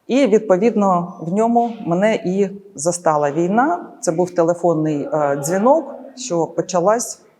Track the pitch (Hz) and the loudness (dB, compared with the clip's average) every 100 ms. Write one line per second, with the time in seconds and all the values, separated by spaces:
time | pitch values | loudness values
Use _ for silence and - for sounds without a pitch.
0 | - 254 240 208 214 185 233 208 196 175 | -2 0 4 2 2 2 2 2 2 2
1 | 175 - 165 202 233 233 233 233 165 175 | -2 -8 -4 0 2 2 0 -4 -2 0
2 | 220 - 180 196 190 196 - - 165 175 | 2 0 -2 0 -2 -4 -16 -6 -4 0
3 | 165 151 147 156 175 220 294 349 233 - | 0 2 2 0 0 2 0 -2 -8 -8
4 | 175 160 180 175 165 170 175 156 156 147 | -2 -2 0 0 0 2 0 2 0 -2
5 | - 151 143 143 143 190 240 311 - - | -2 -2 0 -2 -2 2 4 2 0 -12
6 | - - - 170 156 - 170 180 185 240 | -18 -14 -4 -2 -2 -4 -2 0 2 0
7 | - - _ | -2 -12 _